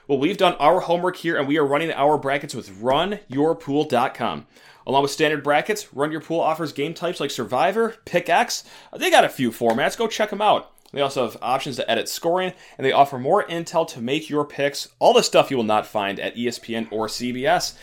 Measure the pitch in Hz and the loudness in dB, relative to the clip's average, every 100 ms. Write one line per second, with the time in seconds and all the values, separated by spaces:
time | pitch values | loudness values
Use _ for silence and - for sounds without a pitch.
0 | - 139 156 190 180 - 143 180 - 175 | -4 0 0 2 0 4 4 4 2 0
1 | 180 180 165 147 135 151 139 143 160 - | 0 -2 -4 -2 0 2 2 2 0 2
2 | 143 147 139 147 151 120 101 95 120 143 | 2 2 0 -4 -4 -12 -12 -6 0 0
3 | 185 208 - 131 156 160 139 143 147 120 | 0 -6 -6 0 0 0 -2 -2 0 0
4 | 127 - 110 76 - _ - - - 139 | 0 -2 -6 -6 -12 _ -20 -12 0 2
5 | 143 - 151 151 147 147 165 202 - 127 | 2 2 0 0 2 0 0 -4 -6 -4
6 | 151 156 - 165 139 160 156 - 151 160 | -4 -4 -4 -2 0 -2 -4 -4 -6 -4
7 | 175 175 143 - 107 127 175 214 226 - | -6 -4 -6 -6 -4 0 0 0 -2 -4
8 | - 175 165 180 - - - - - - | -4 -2 2 2 2 -4 -10 -20 -18 -4
9 | 349 302 160 - 120 - 117 113 170 - | 4 6 4 0 -2 0 0 2 0 -2
10 | 226 - 208 202 208 - - _ _ 139 | -4 -2 -4 2 2 2 0 _ _ -2
11 | 139 139 117 - 113 131 151 120 - 110 | -2 0 -4 -4 -2 -2 -2 -6 -2 -2
12 | - - 170 180 185 - - - 135 120 | -2 -4 -2 0 -2 -8 -18 0 4 6
13 | 139 127 135 196 - 170 165 170 160 135 | 4 2 2 2 2 -6 -2 -2 -2 -4
14 | 117 151 151 147 143 - 143 - - _ | -4 -4 -2 -4 -2 -2 -4 -4 -12 _
15 | 170 240 - - - 131 107 107 - 107 | 4 6 6 4 4 0 2 0 0 -4
16 | 98 95 92 117 120 117 - 113 110 107 | -4 -4 -6 -4 -6 -6 -8 -8 -6 -4
17 | 110 - 123 123 143 175 - - | -4 -4 -6 -2 0 0 -2 -10